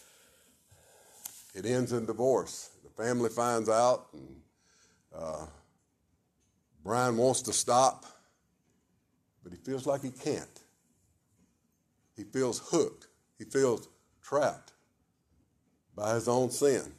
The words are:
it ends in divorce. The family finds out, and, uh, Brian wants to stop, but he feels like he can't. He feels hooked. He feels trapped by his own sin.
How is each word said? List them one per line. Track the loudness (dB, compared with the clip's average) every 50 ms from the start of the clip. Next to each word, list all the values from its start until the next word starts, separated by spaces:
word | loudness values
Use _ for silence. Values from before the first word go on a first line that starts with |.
| -20 -20 _ _ _ _ _ _ _ _ _ _ _ _ -20 _ _ _ -20 -20 -20 -20 -20 -18 -18 -18 -18 -18 -20 -16 -12
it | -6 -4
ends | 0 0 0 0 0 -2
in | -2 -2
divorce. | -4 -2 0 2 2 2 2 0 -4 -10 -14 -16 -18 -20 _ -20
The | -18 -10 -6 -4
family | -2 0 0 0 -2
finds | 0 0 0 0 0 0 0 2
out, | 2 4 4 4 2 0 -4 -14 -20
and, | -20 -18 -18 -20 -20 -20 _ _ _ _ _ _ _ _ _ _ _ _ _ -14
uh, | -12 -10 -10 -10 -10 -12 -14 -18 -20 _ _ _ _ _ _ _ _ _ _ _ _ _ _ _ _ _ _ _ _ _ _ _ _
Brian | -6 -2 0 2 2 2 2
wants | 2 2 2 2 0 -2
to | -4 -2
stop, | -2 0 4 4 6 6 4 4 0 -12 -20 -20 _ _ _ _ _ _ _ _ _ _ _ _ _ _ _ _ _ _ _ _ _ _ _ _ _
but | -20 -20 -18
he |
feels | -14 -10 -8 -6 -6 -2
like | -2 -4 -2
he | -4 -8
can't. | -10 -6 -4 -4 -4 -4 -6 -10 -20 -20 -20 _ _ _ _ _ _ _ _ _ _ _ _ _ _ _ _ _ _ _ _ _ _ _ _ _ _ _ _ _ _
He | -16 -12
feels | -6 -2 0 0 0 -2 -4
hooked. | -4 0 2 2 2 2 -2 -10 -20 _ _ _ _ _ _
He | -20 -10
feels | -2 0 2 4 4 2 0 -4 -12 _ _ _ _ _ _
trapped | -8 -2 0 0 2 0 -2 -4 -14 -20 _ _ _ _ _ _ _ _ _ _ _ _ _ _ _ _ _ _ _ _ _ _ _ _ -10
by | -6 -2 0 0
his | 0 2
own | 2 2 2 2 0
sin. | 0 2 2 2 2 2 -2 -6 -16